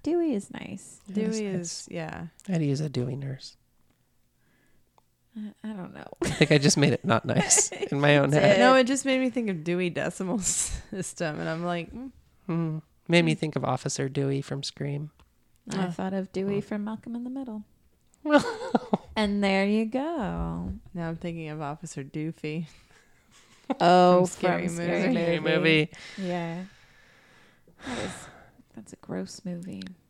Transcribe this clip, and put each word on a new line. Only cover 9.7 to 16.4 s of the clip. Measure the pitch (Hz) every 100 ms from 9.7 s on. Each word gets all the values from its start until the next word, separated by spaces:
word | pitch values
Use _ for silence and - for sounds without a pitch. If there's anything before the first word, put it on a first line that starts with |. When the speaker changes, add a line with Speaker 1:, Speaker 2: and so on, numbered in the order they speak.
| 175 180
Speaker 3:
Decimal | 151 147 - 190 214
<laughs> |
System, | 180 - - - - 196 175 - 165 156
and | 165
I'm | 160
like, | 175 170 165
mm. | 220 262 - _ _ -
Speaker 2:
Hmm. | 170 165 156 _ _ -
Made | 170
me | 165
Speaker 1:
Hmm. | 156
Speaker 2:
think | 156 143
of |
Officer | 123 131 143 - 135
Dewey | 143 139 139
from | - 139
Scream. | 135 - 143 143 151 _ _ _ _ _ -
Speaker 1:
I | 190 185
Speaker 3:
Uh, |
Speaker 1:
thought | 170 190
of | 190 190
Dewey | 185